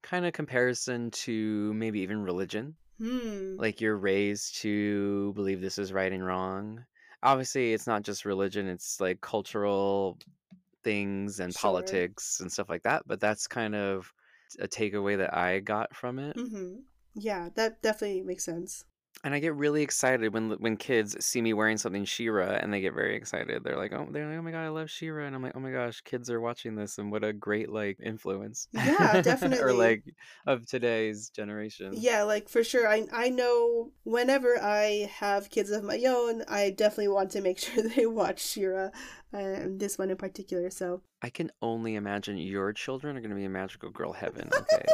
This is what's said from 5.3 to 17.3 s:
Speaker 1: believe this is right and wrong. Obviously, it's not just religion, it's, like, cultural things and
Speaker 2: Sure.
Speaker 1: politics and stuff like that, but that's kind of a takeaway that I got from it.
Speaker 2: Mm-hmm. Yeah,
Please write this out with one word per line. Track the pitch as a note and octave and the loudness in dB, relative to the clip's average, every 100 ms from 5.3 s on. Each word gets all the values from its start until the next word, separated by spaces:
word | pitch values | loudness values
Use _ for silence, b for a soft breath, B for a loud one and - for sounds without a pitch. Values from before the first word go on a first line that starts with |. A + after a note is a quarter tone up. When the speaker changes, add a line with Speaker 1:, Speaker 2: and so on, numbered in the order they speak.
Speaker 1:
believe | G2 G2 F#2+ | -2 -2 -2
this | F#2+ F#2+ | -4 -4
is | G2 | -2
right | F#2+ F#2+ | 0 0
and | F#2+ | 0
wrong. | F#2 F#2 F#2 F#2+ G#2 A2+ B2 B B B | -2 -2 -2 -4 -8 -12 -16 B B B
Obviously, | C3 C3+ C3 C3+ A#2+ | 4 4 2 0 2
it's | A2 - | 2 2
not | G#2+ | 0
just | G#2 G2 G#2 | 0 -6 -2
religion, | G2 G2 G#2 F#2+ | 0 0 0 -4
it's, | F2+ - - | -6 -8 -2
like, | F#2 F#2 | -2 -2
cultural | - A2 G2 G#2+ G2+ G2 G2 G2 F#2+ - - _ _ - _ _ | -2 -4 -2 -2 2 2 2 2 0 -4 -18 _ _ -20 _ _
things | - G#2 G2+ G2 G2+ G2 | 0 0 0 -2 -4 -4
and | F2+ | -6
Speaker 2:
Sure. | |
Speaker 1:
politics | F2+ G#2 F#2 F#2 F#2+ F2 G2+ - - | 0 2 2 0 0 0 -4 -6 -6
and | F#2 | -6
stuff | - G2 | -6 -4
like | E2+ | -2
that, | A2+ D3+ - | 0 0 -2
but | F#2+ | 0
that's | G#2 G#2+ - | 0 0 -4
kind | B2 A2 G#2 | -4 -2 0
of | G2+ F#2+ F#2 _ b b b - | 0 -2 -6 _ b b b -10
a | G2 | -8
takeaway | - G#2+ G2+ G2 G2+ | -2 0 0 0 2
that | F#2+ | 2
I | - F2+ F#2+ | 2 2 0
got | G#2 G#2+ A2+ - | 0 -2 -2 -6
from | B2 B2+ | -8 -6
it. | C#3+ F#3 | -8 -8
Speaker 2:
Mm-hmm. | B3 G#3+ F3+ G3+ C#4+ _ _ | -8 -8 -10 -12 -20 _ _
Yeah, | G#3+ G#3+ | -8 -6